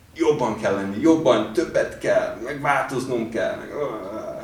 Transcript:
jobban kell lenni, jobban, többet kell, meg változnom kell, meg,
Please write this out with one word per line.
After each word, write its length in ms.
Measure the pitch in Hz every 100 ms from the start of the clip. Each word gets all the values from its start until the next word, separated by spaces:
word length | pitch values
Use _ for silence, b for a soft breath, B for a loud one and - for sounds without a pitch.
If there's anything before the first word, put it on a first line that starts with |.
| - -
jobban 440 | 160 147 120 107
kell 140 | 107
lenni, 280 | 98 98 104
jobban, 520 | 160 160 123 110 107
többet 440 | 165 160 - - -
kell, 420 | 127 92 - 98
meg 180 | 123 143
változnom 680 | 143 139 - 131 - 120 110
kell, 280 | 113 98 -
meg, 140 | - 143 135 107 92 110 - -